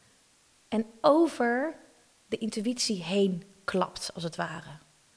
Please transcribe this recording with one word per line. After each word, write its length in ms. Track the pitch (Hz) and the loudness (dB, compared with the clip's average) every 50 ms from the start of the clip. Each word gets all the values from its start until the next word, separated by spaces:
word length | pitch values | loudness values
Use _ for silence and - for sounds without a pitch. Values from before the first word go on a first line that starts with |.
| _ _ _ _ _ _ _ _ _ _ _ _ _ _ | _ _ _ _ _ _ _ _ _ _ _ _ _ _
en 180 | - 220 226 - - - | -4 -4 -4 -4 -4 2
over 760 | - 302 277 320 339 311 - - 247 233 240 247 277 320 311 - - - _ _ _ _ _ _ _ | 4 6 6 8 6 4 2 0 0 0 2 0 -2 -2 -6 -8 -14 -20 _ _ _ _ _ _ _
de 120 | _ - 226 | _ -6 -6
intuïtie 640 | - 214 - 226 202 233 254 247 - - 220 185 170 | -4 -4 -6 -4 -4 -4 -2 -2 -2 -2 -2 -4 -4
heen 400 | 160 185 202 196 196 180 170 - - - - - | -2 0 2 2 2 2 -2 -6 -12 -18 -14 -8
klapt, 460 | - - 190 180 - - - - - - | -4 0 0 0 0 -2 -6 -10 -10 -8
als 80 | - 165 | -8 -8
het 140 | 170 160 | -8 -6
ware. 420 | - 175 160 160 165 160 139 147 151 - _ _ _ _ _ _ | -6 -6 -6 -8 -10 -14 -16 -18 -20 -20 _ _ _ _ _ _